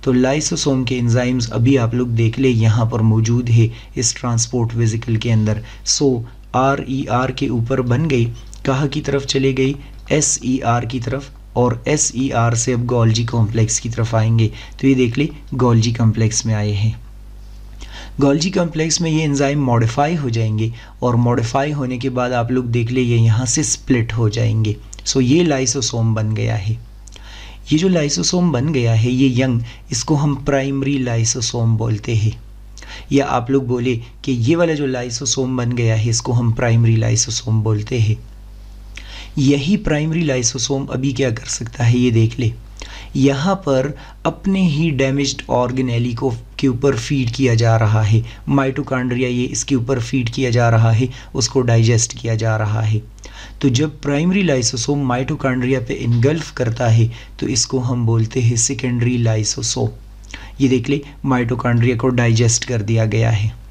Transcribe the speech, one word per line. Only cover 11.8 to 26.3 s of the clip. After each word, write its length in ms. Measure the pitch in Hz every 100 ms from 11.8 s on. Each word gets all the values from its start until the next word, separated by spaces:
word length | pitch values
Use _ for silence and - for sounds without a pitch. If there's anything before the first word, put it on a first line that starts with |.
| -
एसईआर 680 | 147 - - 135 123 117
से 180 | 117 -
अब 120 | 120 120
Golgi 380 | 123 113 110
complex 540 | 117 120 104 117 110 -
की 100 | 117
तरफ 260 | 117 117
आएंगे। 360 | 117 110 113 110 - - -
तो 80 | 135
ये 60 |
देख 240 | 131 123 117
ले, 100 | 151 - -
Golgi 380 | 131 123 117 113
complex 540 | 117 113 107 110 - 117
में 80 |
आए 180 | 107 104
हैं। 280 | 101 107 - - - - - - - - - - - - -
Golgi 300 | 139 147 175
complex 500 | 190 170 156 160 156
में 100 | 165
ये 120 | 156
enzyme 380 | 156 139 139 147
modify 520 | 131 117 113 127 147
हो 160 | 170 135
जाएंगे 420 | 113 110 107 113 113 - -
और 140 | 123 117
modify 540 | 120 120 117 135 143
होने 280 | 147 127 127
के 100 | 131
बाद 240 | 123 123
आप 200 | 123 120
लोग 140 | 127 123
देख 240 | 120 117
ले, 100 | 127
ये 160 | 123 120
यहाँ 300 | 113 110 127
से 160 | -
split 500 | 151 - - 127 113
हो 160 | 110 110
जाएंगे। 480 | 113 113 110 107 104 - - -
So, 140 | 139
ये 240 | 123 156
lysosome 680 | 175 135 131 143 120 123 113
बन 200 | 110 110